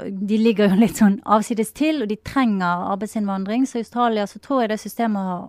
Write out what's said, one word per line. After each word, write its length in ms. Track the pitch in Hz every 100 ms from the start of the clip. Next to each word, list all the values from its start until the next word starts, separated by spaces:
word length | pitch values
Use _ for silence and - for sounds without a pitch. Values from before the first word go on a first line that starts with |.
| 190
de 320 | 190 202 220
ligger 320 | 233 208 202
jo 120 | 190
<laughs> 40 | 233
litt 160 | -
sånn 220 | 202 196 -
avsides 480 | 214 202 220 214
til, 300 | - 311 311 208
og 80 |
de 80 | 214
trenger 680 | - 277 240 196 175 175 190
arbeidsinnvandring, 720 | 196 208 220 202 190 196 240 262
så 160 | 240
i 60 | 214
Australia 420 | 240 240 214 202
så 80 | -
tror 240 | - 262
jeg 140 | 214 214
det 80 | 202
systemet 400 | - 226 202 185
har, 220 | 180